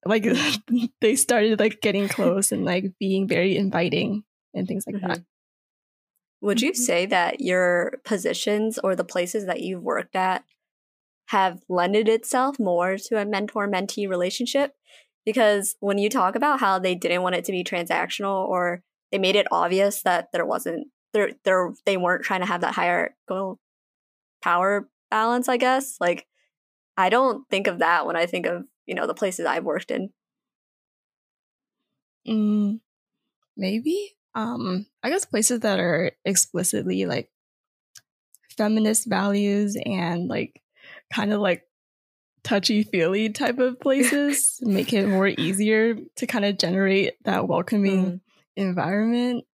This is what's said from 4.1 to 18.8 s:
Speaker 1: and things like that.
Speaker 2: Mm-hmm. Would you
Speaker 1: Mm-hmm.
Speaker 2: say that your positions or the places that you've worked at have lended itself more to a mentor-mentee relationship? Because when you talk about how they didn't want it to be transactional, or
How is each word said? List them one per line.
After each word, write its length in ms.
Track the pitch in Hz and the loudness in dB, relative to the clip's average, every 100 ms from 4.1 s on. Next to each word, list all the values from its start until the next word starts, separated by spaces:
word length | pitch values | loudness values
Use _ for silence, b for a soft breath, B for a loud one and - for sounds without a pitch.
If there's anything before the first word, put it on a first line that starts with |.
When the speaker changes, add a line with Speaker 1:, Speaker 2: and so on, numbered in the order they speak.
| 208 - _ _ | -4 -8 _ _
Speaker 1:
and 140 | 190 185 | -8 -6
things 180 | 196 - | -6 -6
like 140 | 202 | -8
that. 180 | 185 175 | -6 -6
Speaker 2:
Mm-hmm. 1300 | 175 _ _ _ _ _ _ _ _ _ _ _ 202 | -8 _ _ _ _ _ _ _ _ _ _ _ 0
Would 140 | 202 | 2
you 100 | 254 | 0
Speaker 1:
Mm-hmm. 80 | 370 | 0
Speaker 2:
say 220 | 247 175 190 | 0 2 2
that 320 | 190 170 - | 2 2 0
your 600 | 180 180 180 175 175 - | 0 2 4 2 0 -6
positions 720 | - 202 175 - - 208 220 220 | -4 -2 -2 -2 0 0 0 -2
or 180 | 196 185 | -2 0
the 80 | 185 | -2
places 400 | 185 180 220 190 | -2 -2 -4 -4
that 160 | 170 | -6
you've 200 | 175 185 | -4 -6
worked 320 | 170 160 175 185 | -4 -4 -4 -2
at 260 | 185 185 - _ _ _ _ _ _ _ - | 0 -2 -6 _ _ _ _ _ _ _ -2
have 320 | 208 190 175 _ | 2 2 0 _
lended 380 | 180 175 208 220 | 0 2 2 4
itself 500 | 220 - 254 262 277 | 2 0 0 0 0
more 380 | 202 175 180 190 | 0 2 2 -2
to 220 | - 220 | -2 -2
a 60 | 202 | -2
mentor-mentee 840 | 202 208 - 202 185 190 - 202 | -2 -4 -4 -2 -2 -4 -6 -4
relationship? 680 | 180 175 - 240 277 285 _ b b b _ - | -2 -2 -2 -2 0 -2 _ b b b _ -4
Because 500 | 220 214 208 196 - | 2 4 4 0 -4
when 180 | 202 202 | -2 0
you 100 | 202 | 0
talk 280 | 254 185 247 | 2 0 2
about 240 | 285 277 | 0 2
how 180 | 220 190 | 2 2
they 160 | 185 | 0
didn't 300 | 180 170 175 | -2 0 0
want 100 | 180 | 0
it 120 | 180 175 | -2 -2
to 60 | |
be 120 | 185 | -4
transactional, 840 | 180 175 170 165 - - 202 196 190 | -4 -4 -2 -2 -2 -4 -4 -2 -2
or 360 | 180 175 175 | 0 -2 -4